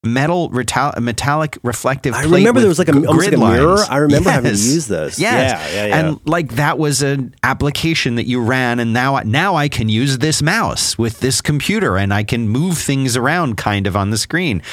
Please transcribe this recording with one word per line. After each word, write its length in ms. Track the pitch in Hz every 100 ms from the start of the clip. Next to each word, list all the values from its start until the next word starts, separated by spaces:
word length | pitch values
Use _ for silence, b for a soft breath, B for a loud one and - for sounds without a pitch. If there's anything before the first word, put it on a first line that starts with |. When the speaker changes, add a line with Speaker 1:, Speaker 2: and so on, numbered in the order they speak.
Speaker 1:
metal 440 | 113 123 147 180 165
reta-, 480 | 120 120 127 139 -
metallic 580 | 120 113 131 151 151 -
reflective 500 | 120 117 127 135 143
Speaker 2:
I 80 | 110
Speaker 1:
plate 160 | 151 180
Speaker 2:
remember 220 | 208 247
there 80 | 214
Speaker 1:
with 100 | 160
Speaker 2:
was, 80 | 175
like, 20 |
a, 40 |
Speaker 1:
g-, 140 | 139 -
Speaker 2:
almost 220 | 160 -
Speaker 1:
grid 100 | -
Speaker 2:
like 120 | 110
a 80 | 120
mirror. 160 | 151 196
Speaker 1:
lines. 120 | 208
Speaker 2:
I 60 | 131
remember 340 | 147 143 185
having 220 | 156 120
to 40 | 104
Speaker 1:
Yes. 160 | 110
Speaker 2:
use 140 | 156 131
those. 320 | 87 76 -
Speaker 1:
Yes. 540 | 196 247 131 82 78
Speaker 2:
Yeah, 20 |
yeah, 120 | 92 104
yeah. 220 | 147 160
Speaker 1:
And, 120 | 143
like, 300 | - 165 143
that 240 | 113 147 147
was 240 | 151 127
an 320 | 139 139 127 -
application 720 | 123 131 139 143 165 160 139
that 120 | 117 -
you 140 | 123
ran, 380 | 113 127 123 120
and 140 | 117
now, 260 | 113 131 139
now 320 | - 120 190 170
I 120 | 147
can 200 | - 110
use 300 | 107 139 135
this 220 | 156 151
mouse 560 | 151 214 226 - - -
with 220 | 117 -
this 220 | 131 131
computer, 580 | - 147 - 208 180 92
and 160 | 98
I 80 | 101
can 260 | 107 117 113
move 300 | 117 180 165
things 380 | - 139 131 123
around 400 | 127 170 156 107
kind 320 | - 101 98
of 80 | 95
on 140 | 98
the 80 | 110
screen. 440 | - 160 180 92 B